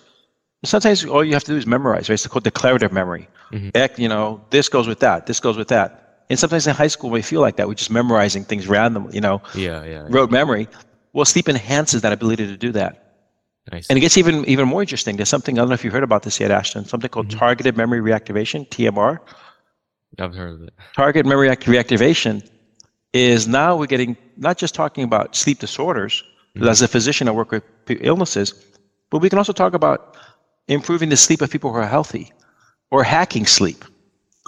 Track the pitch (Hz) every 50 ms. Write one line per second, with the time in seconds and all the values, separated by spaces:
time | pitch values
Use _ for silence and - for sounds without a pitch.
0 | _ _ _ _ _ _ _ _ _ _ _ _ - - - 208 202 220 202 190
1 | 170 139 135 147 156 156 147 143 - - 151 147 110 110 120 131 139 127 104 90
2 | 90 - 107 104 - - - 131 - 110 - - - 127 127 123 113 101 92 95
3 | 92 90 87 - - - _ _ - - 113 107 98 98 - 117 135 131 - -
4 | 120 113 107 107 107 107 110 101 107 - - 143 139 - - 131 117 113 110 -
5 | 135 117 92 85 - - 117 - - 120 107 110 107 - 127 110 95 - - -
6 | _ _ _ _ _ - 131 127 - 156 165 165 147 151 135 127 151 156 - -
7 | - 123 117 117 104 - 156 160 143 110 - - 101 98 107 - - - 113 120
8 | 120 123 117 107 101 104 98 98 98 - 110 101 90 95 101 101 113 117 117 104
9 | 98 - - 101 107 101 98 101 - - - 98 95 87 82 80 78 80 80 78
10 | 76 78 120 135 135 113 117 127 147 160 120 104 110 - - - - _ _ _
11 | _ _ - 143 147 - - 180 175 165 143 123 101 107 139 147 151 - - 117
12 | 104 107 104 104 117 113 113 110 107 101 101 95 110 120 110 104 95 87 - -
13 | _ _ _ _ _ _ _ _ _ _ _ _ _ - - 87 - - 135 135
14 | 147 170 - 196 175 170 160 151 135 - 131 135 135 127 143 190 202 - 139 117
15 | - 113 104 101 104 - - 139 - - 131 117 120 123 131 117 - 110 95 127
16 | 139 120 110 101 - 107 - - 104 101 101 98 98 - - 107 101 - - 117
17 | 117 127 - 113 110 101 107 110 123 120 123 120 - 131 113 113 113 117 120 117
18 | 107 110 110 107 - - 101 104 107 - - 151 139 - - - 117 110 101 104
19 | 101 127 160 165 - - - - - - - _ _ _ _ _ _ _ _ _
20 | _ _ _ - 92 90 90 95 90 85 82 80 82 85 - - - - - -
21 | 139 147 143 156 139 135 139 139 139 131 127 - - 120 120 123 120 - 123 104
22 | 120 151 165 - - 120 107 104 - - _ _ _ _ _ _ - _ _ _
23 | _ _ - 127 123 123 120 113 107 113 120 135 151 175 180 160 147 131 135 123
24 | 127 120 120 - _ _ _ - 131 160 180 - 180 160 - - 156 151 - -
25 | 131 117 113 104 98 - - - - 147 139 - - 107 - - 139 180 170 113
26 | 98 - - - - _ _ _ _ _ - - 117 117 110 107 123 113 - 123
27 | 110 131 147 - 139 117 110 113 110 - 117 107 - _ _ _ _ - 123 -
28 | 120 123 160 185 180 - - - 101 196 - - _ _ _ _ _ _ _ _
29 | _ _ - 156 170 190 - 202 202 208 190 - 185 185 175 165 156 151 135 -
30 | - - - - - - _ _ _ _ _ _ _ - 143 143 - - 170 170
31 | 165 156 147 123 - - 160 156 147 - - 151 - 135 113 117 110 104 123 151
32 | 151 - - - 87 - _ _ _ _ _ _ _ _ _ _ _ - 135 135
33 | 123 104 - 165 185 - - 123 104 - - - 98 85 - - - - _ _
34 | _ _ _ _ _ _ _ _ -